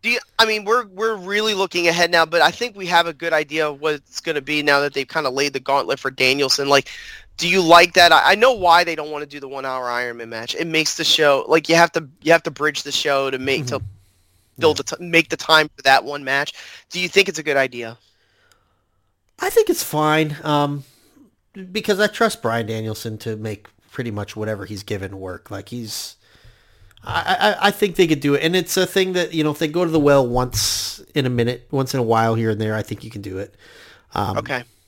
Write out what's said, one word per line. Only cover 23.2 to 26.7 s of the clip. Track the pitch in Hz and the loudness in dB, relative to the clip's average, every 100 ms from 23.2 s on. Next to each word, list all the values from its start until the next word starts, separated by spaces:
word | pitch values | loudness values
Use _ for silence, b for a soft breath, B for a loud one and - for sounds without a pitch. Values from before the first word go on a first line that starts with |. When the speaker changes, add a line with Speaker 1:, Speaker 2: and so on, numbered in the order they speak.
| - 107 | -10 -8
Speaker 2:
make | 110 101 - _ _ | -8 -10 -14 _ _
pretty | - 120 | -10 -8
much | 104 101 - | -6 -10 -8
whatever | 107 107 107 | -6 -6 -8
he's | 104 | -12
given | 101 104 95 95 | -8 -8 -8 -12
work. | 95 87 - | -12 -12 -12
Like, | 98 98 | -14 -12
he's, | 123 110 - - - b b b b b | -12 -10 -12 -12 -16 b b b b b